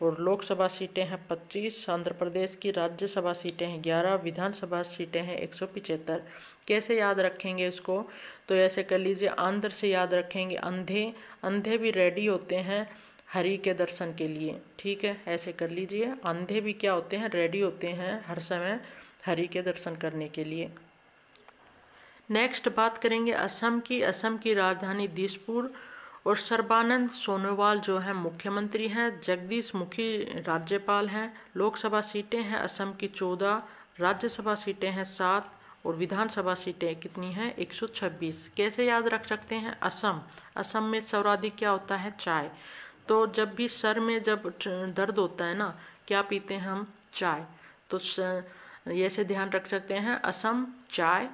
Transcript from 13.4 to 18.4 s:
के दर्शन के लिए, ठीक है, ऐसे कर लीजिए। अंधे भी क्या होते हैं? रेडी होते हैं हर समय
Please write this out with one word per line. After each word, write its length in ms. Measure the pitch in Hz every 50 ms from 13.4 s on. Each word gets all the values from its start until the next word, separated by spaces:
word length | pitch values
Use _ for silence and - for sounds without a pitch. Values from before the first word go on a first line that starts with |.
| 175 190 196
के 160 | 190 - 190 185
दर्शन 400 | 180 180 175 - - 180 170 165
के 140 | 165 160
लिए, 340 | 156 156 151 156 156 - - - - - -
ठीक 240 | - 202 202 202 214
है, 180 | 202 202 202 -
ऐसे 260 | 175 170 170 170 180 165
कर 160 | - 165 165
लीजिए। 440 | 170 180 190 185 202 208 233 254 262 262 -
अंधे 360 | 170 165 175 180 180 208 220
भी 120 | 208 214 202
क्या 200 | 208 208 196 185
होते 240 | 170 170 - 196
हैं? 120 | 208 226 214
रेडी 300 | 175 175 170 170 175 196
होते 280 | 202 180 170 - 175
हैं 380 | 170 175 175 180 185 208 220 208
हर 140 | 170 170
समय 420 | 170